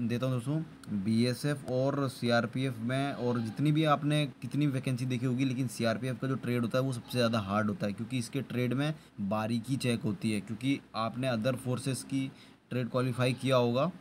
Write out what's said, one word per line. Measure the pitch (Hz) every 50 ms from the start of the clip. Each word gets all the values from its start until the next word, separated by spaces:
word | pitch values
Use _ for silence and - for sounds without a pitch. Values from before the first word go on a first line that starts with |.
देता | 120 110 120 120 131
हूँ | 131 131
दोस्तों, | 123 113 139 147 160 160 - - - - - 104 101 95
बीएसएफ़ | 110 110 113 120 123 123 - - 143 147 143 - -
और | 127 127 131 139 143 143 139 127
सीआरपीएफ़ | - - 123 120 117 117 117 113 - 131 131 135 117 110
में | 113 120 131 135 139 139 123
और | 95 123 123 120 120
जितनी | 113 110 104 - 139 151
भी | 151 156 160
आपने | 151 143 143 143 147 151 151 147 131 - -
कितनी | - 120 - 139 147
वैकेंसी | 147 127 131 131 135 127 117 131
देखी | 127 127 117 127
होगी, | 131 120 123 139
लेकिन | 131 117 127 135
सीआरपीएफ़ | 117 - - 117 113 110 98 127 131 123
का | 104 135
जो | 131 131
ट्रेड | - - 120 123 123
होता | 117 104 127
है | 131 131
वो | 135 123
सबसे | 117 - - -
ज़्यादा | 123 117 113 117 110
हार्ड | 101 95 101 107 107 107
होता | 101 - -
है, | 104 95
क्योंकि | - 113 107 131
इसके | 127 113 - - 139 127
ट्रेड | - - 120 123 123 127
में | 135 147 156 156 - - - - -
बारीकी | 101 95 107 107 110 113 120 117 117 131 139
चेक | 131 - 123 117 104
होती | - 107 101 - - 113
है, | 107 101
क्योंकि | 95 - 113 101 131 135 139 139 - - -
आपने | 110 113 113 113 123 131
अदर | 131 120 110 110 131 127
फोर्सेस | 113 - 123 127 120 - 139 123 - -
की | - 139 135 131 135 - - - - - - _ _
ट्रेड | - 123 123 113
क्वालिफाई | - 123 127 131 117 120 123 131 123
किया | - 127 131 131
होगा | 123 123 120 120 127 147 180 - -